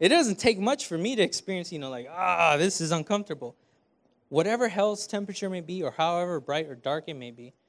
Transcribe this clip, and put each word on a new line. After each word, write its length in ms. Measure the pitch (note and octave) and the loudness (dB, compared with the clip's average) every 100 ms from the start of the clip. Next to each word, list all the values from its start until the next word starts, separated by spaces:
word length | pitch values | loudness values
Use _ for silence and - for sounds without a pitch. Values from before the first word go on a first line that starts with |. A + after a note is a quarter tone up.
It 80 | F3 | 4
doesn't 300 | E4+ A#3+ F#3 | 6 4 2
take 200 | B3 G3 | 2 2
much 280 | A3 C#4+ - | 0 -2 -2
for 100 | E3 | -4
me 180 | G#3+ | 0
to 80 | A#3 | 2
experience, 480 | F3 - - F#3 F3 | 0 0 -6 -6 -6
you 80 | D#3+ | -8
know, 120 | C3 | -8
like, 180 | B2 B2 | -8 -8
"Ah, 460 | F3 F#3 E3+ E3 D3 | -2 0 4 4 4
this 240 | F#3+ - | 2 0
is 100 | D#3+ | 0
uncomfortable." 640 | E3 D3+ G#3 G3 C#3+ A#2+ - _ _ _ _ _ _ - | -2 0 -2 -2 -8 -10 -14 _ _ _ _ _ _ -2
Whatever 380 | C#3+ F#3+ A#3+ A#3 | 0 2 2 2
hell's 380 | G3 G#3 G3+ - | 2 2 0 -4
temperature 440 | G3+ G3+ F#3 G3 | -4 -4 -6 -4
may 100 | F#3 | -4
be 220 | D#3+ F#3 | -6 -4
or 80 | D#3 | -4
however 500 | - E3 F3 F3 D#3 | 0 0 0 0 -4
bright 280 | B2+ D3+ D3+ | -2 -4 -4
or 60 | |
dark 300 | A#2+ C3+ D#3 D#3+ | -6 -4 -4 -6
it 60 | |
may 160 | C#3 A#2+ | -12 -12
be, 220 | A#2 A#2+ _ | -14 -20 _